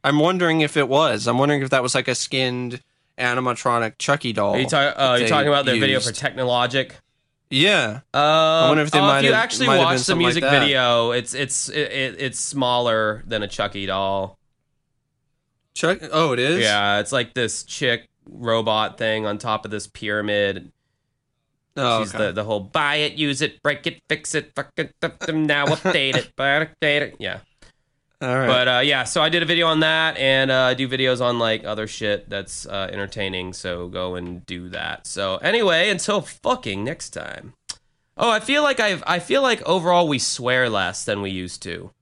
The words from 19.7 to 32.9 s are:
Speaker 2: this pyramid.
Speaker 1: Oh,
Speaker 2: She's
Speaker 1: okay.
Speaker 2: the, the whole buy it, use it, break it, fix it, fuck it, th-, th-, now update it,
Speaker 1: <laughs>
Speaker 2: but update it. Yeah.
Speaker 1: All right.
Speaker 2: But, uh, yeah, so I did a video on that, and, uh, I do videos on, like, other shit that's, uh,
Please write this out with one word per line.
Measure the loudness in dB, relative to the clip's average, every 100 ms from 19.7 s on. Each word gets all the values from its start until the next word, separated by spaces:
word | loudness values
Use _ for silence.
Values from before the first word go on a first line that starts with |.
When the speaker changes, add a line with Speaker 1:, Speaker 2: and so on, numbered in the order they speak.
Speaker 2:
this | -10 -10
pyramid. | -10 -4 -4 0 0 0 -2 -12 _ _ _ _ _ _ _ _ _ _ -4
Speaker 1:
Oh, | 0 0
Speaker 2:
She's | -2
Speaker 1:
okay. | -2 -2
Speaker 2:
the, |
the | -2
whole | -2 -4
buy | -2 0 0
it, | 0 -2
use | -2 -4 -2
it, | -4 -2
break | -4 -2
it, | -6 -10 _
fix | -6 -4
it, | -6 -6
fuck | -10 -8 -8
it, | -8 _
th-, | -8 -6
th-, | -4
now | 0 2 2
update | 2 0 2 2 2
it, | 0 -4
Speaker 1:
<laughs> | -2
Speaker 2:
but | 0 0 -2 _
update | 0 0
it. | -2 -8
Yeah. | -10 -10 _ _ -20 _ _ _ _ _
Speaker 1:
All | -2
right. | 0 2
Speaker 2:
But, | 2 2
uh, | 2
yeah, | 2 0
so | 0 0
I | 2
did | 2
a |
video | 2 2 2
on | 4
that, | 2 2 0
and, | 0 2 4 4
uh, | 4
I | 2
do | 0 -2
videos | 0 0 2
on, | 0 0
like, | 0 0
other | -4 -6
shit | -8 -6 -4 -4 -6
that's, | -10 -10 -14
uh, | -10 -8 -8